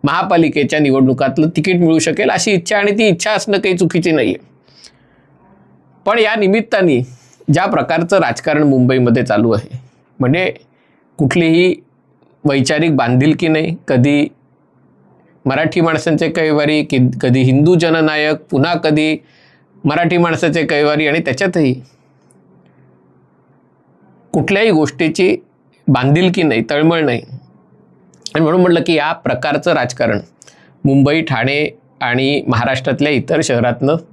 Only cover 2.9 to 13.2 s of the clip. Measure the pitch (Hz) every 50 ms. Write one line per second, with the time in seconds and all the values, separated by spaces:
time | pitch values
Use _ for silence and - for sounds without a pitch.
2.9 | 202 214 226 208 170 165 - 214 214 196 202 220 202 190 - 190 185 175 190 160
3.9 | - 180 165 175 160 147 120 95 90 - - _ _ _ _ _ _ _ - -
4.9 | _ _ _ _ _ _ _ _ _ _ _ _ _ _ _ _ _ _ _ _
5.9 | _ _ _ 190 214 233 214 208 220 220 208 185 196 226 214 - - 202 190 170
6.9 | 139 120 127 - - _ _ _ _ _ - - 143 165 185 190 196 156 135 -
7.9 | 165 165 175 170 202 190 160 120 120 - - 160 151 147 151 143 135 131 127 123
8.9 | 131 131 123 120 117 131 120 - 104 104 113 117 110 104 - - - - - _
9.9 | _ _ _ _ _ - 131 123 143 175 185 - - - _ _ _ _ _ _
10.9 | _ _ _ _ _ - 151 131 - 180 165 160 160 175 180 185 175 - _ _
11.9 | _ _ _ _ _ _ _ _ _ _ - 156 139 139 127 - 156 151 160 170
12.9 | 151 135 123 117 123 127